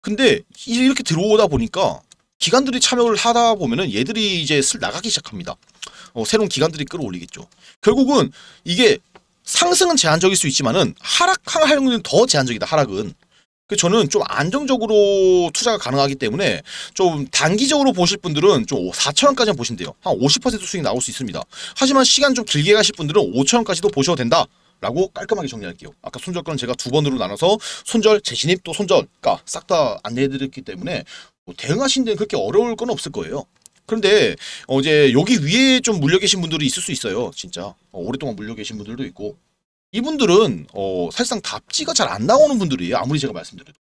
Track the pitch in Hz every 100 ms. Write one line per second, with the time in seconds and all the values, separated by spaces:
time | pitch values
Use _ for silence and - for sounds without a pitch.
0 | - 208 262 - - - - 233 254 269
1 | - 160 196 214 202 139 113 - 170 73
2 | _ _ _ _ - 247 269 254 - 247
3 | 233 208 233 233 233 214 147 117 185 202
4 | - 220 208 185 147 151 135 120 90 127
5 | 120 - - 101 85 - _ _ - -
6 | - 120 110 220 208 - 156 151 147 175
7 | 127 90 82 - - _ - _ - 247
8 | 262 277 139 - - - - 175 233 135
9 | _ - _ _ - - 349 359 359 311
10 | 165 160 185 196 156 131 147 175 135 -
11 | - - 349 381 - 330 302 294 262 240
12 | - 160 254 151 131 113 98 156 131 95
13 | 208 147 _ _ _ _ _ 208 175 214
14 | 165 208 - 98 151 254 285 254 214 214
15 | 202 196 190 185 170 - 240 214 - 135
16 | 139 139 117 117 185 87 - - - -
17 | 185 156 135 - 156 208 269 294 269 180
18 | 175 - - 151 180 165 107 127 90 -
19 | 139 147 285 269 220 156 117 117 165 -
20 | - 247 - 262 254 220 - 190 135 117
21 | - 117 120 82 - - - - 262 269
22 | 262 - 277 254 226 147 151 208 208 -
23 | 151 170 123 107 135 233 220 180 139 139
24 | 139 165 120 156 - _ _ _ 95 127
25 | 190 - 190 208 151 113 95 85 76 -
26 | - 123 - 175 170 147 123 123 - 139
27 | 147 131 95 101 170 214 - - - 233
28 | 214 208 - - 156 185 - 160 175 180
29 | 95 _ 123 95 - 156 - 175 135 101
30 | 107 117 135 135 135 - - 95 117 127
31 | - - - _ - 87 117 180 269 269
32 | 233 202 208 135 101 175 240 226 240 226
33 | - 117 80 131 - _ - _ _ 226
34 | 202 208 123 82 - - - 135 139 151
35 | 143 131 190 233 143 214 269 254 254 208
36 | 143 185 202 190 156 156 147 - - 156
37 | - 95 117 - 90 87 95 90 _ 98
38 | 90 123 147 104 107 110 104 110 101 117
39 | 117 - 104 - _ _ _ _ _ 202
40 | 254 311 220 180 214 92 73 - 98 92
41 | 87 - 247 226 - 107 _ - 302 330
42 | 160 95 123 254 302 262 185 131 87 110
43 | 110 151 - 92 82 92 - _